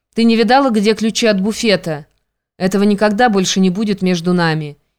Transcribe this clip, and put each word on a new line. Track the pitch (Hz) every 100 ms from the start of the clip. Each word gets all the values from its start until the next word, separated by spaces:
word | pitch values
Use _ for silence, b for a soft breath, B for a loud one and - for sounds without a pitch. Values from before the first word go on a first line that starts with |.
| _
«ты | -
не | 233 226
видала, | 226 262 269
где | 220 208
ключи | 214 220 - 226
от | 202
буфета? | 196 214 226 185 170 147 156 _ _ _ _ -
Этого | 185 202
никогда | 208 202 214 202 247
больше | 202 185 196
не | 190
будет | 180 214 196
между | 180 175 170
нами. | 180 165 156 147 143 _